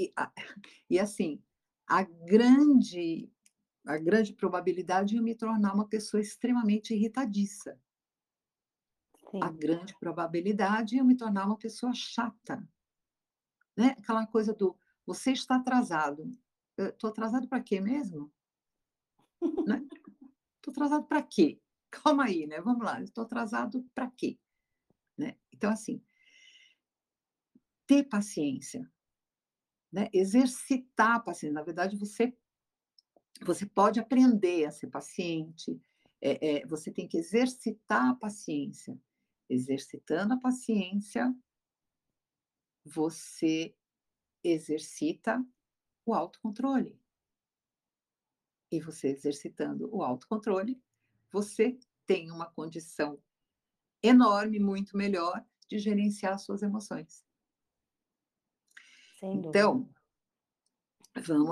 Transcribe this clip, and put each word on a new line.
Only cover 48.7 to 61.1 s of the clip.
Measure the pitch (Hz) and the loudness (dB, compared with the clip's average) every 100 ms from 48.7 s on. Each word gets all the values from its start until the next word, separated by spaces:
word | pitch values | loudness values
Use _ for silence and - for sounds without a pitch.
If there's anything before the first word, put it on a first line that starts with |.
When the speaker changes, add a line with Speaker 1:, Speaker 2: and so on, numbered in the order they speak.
Speaker 1:
E | 160 | -6
você | 160 151 139 | -6 -6 -4
exercitando | 139 143 143 - - 147 143 165 | -2 -4 -6 -8 -8 -6 -6 -6
o | 202 | -4
autocontrole, | 143 127 - 220 214 190 202 254 _ _ _ _ _ | -4 -4 -4 -4 -2 -2 -2 -8 _ _ _ _ _
você | 190 208 - 226 254 _ _ - | -6 -2 0 0 0 _ _ 0
tem | 180 165 | 0 -2
uma | 165 165 | -12 -12
condição | - 160 165 160 - 147 143 _ _ _ _ _ _ _ _ | -10 -10 -12 -10 -6 -6 -6 _ _ _ _ _ _ _ _
enorme, | 220 254 240 202 214 214 | 6 8 8 4 0 0
muito | 202 196 196 202 | 0 0 -4 -4
melhor, | 202 185 170 190 - _ - | -2 0 -2 -4 -10 _ -8
de | 208 | -4
gerenciar | 208 202 208 208 190 | 0 2 2 0 -2
as | 196 | -4
suas | - 202 | -6 -6
emoções. | 208 208 - 156 160 - _ _ _ _ _ _ _ _ _ _ _ _ _ _ _ - - - - _ | -4 -4 -6 -10 -12 -20 _ _ _ _ _ _ _ _ _ _ _ _ _ _ _ -20 -20 -20 -20 _
Speaker 2:
Sem | 190 196 | -6 -4
dúvida. | 165 190 208 | 2 4 4
Speaker 1:
Então, | 127 - _ _ _ _ _ _ _ _ _ _ _ _ | 4 -2 _ _ _ _ _ _ _ _ _ _ _ _